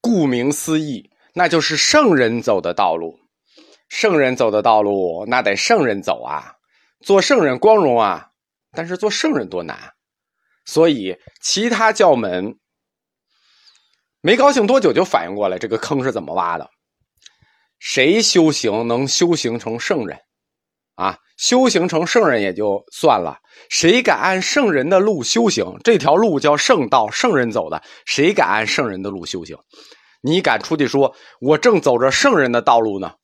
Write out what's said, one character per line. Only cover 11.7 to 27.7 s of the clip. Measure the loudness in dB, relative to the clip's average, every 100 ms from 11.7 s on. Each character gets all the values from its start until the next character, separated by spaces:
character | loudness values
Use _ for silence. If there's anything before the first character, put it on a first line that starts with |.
| 0 0
教 | 2 2
门 | 2 0 -4 -6 -10 _ _ _ _ _ _ _ _ _ _ _ _ _ _ _ _
没 | 0 4
高 | 4
兴 | 4 2
多 | 2
久 | 2
就 | 2
反 | 0 -2 -4
应 |
过 | -4 -4
来 | -4
这 | -4
个 | -6
坑 | -4 -4
是 | -4
怎 | -6
么 | -6
挖 | -4 -4 -4
的。 | -10 _ _ _ _ _ _ _ _ _ _ _
谁 | -8 0 2 2
修 | 2 2 2
行 | 2 -2 -2 -2
能 | -2 -2
修 | 0 0
行 | 0 -4 -6
成 | -8 -8
圣 | -4 -4 -4
人 | -12 _ _ _ _ _ _ _
啊？ | -6 -6 -6 _ _
修 | 0 2 2
行 | 0 -2
成 | -2 0
圣 | 0 2
人 | 0
也 | -2
就 | -4 -4 -4 _
算 | -2 0 2
了， | -2 -10 _ -20 -10
谁 | -2 2 2
敢 | 2 0
按 | 0 -2
圣 | -2 0 0
人 | 0 2
的 | 2
路 | 2 -2
修 | -2 0 0
行？ | 0 -4 -2
这 | 0 2
条 | 2
路 | 2 2 0
叫 | 0
圣 | 0 2 0 2
道， | 0 0
圣 | -2 0
人 | 0 0
走 | -2 -4